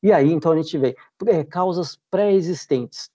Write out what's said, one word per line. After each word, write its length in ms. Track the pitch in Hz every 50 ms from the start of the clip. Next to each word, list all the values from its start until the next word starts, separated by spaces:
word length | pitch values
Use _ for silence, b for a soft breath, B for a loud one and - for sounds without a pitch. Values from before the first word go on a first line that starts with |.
E 120 | - 196 214
aí, 180 | 160 135 147
então, 200 | 165 156 - 170
a 40 | 160
gente 220 | 156 160 160 - 156
vê, 180 | 131 127 - b b b b _ 190
é, 180 | 220 214 165 147
causas 560 | 151 - 180 185 190 175 175 175 147 - _ _ _
pré-existentes. 960 | - 190 208 208 196 196 170 165 180 143 - _ 147 127 120 - _ - - - _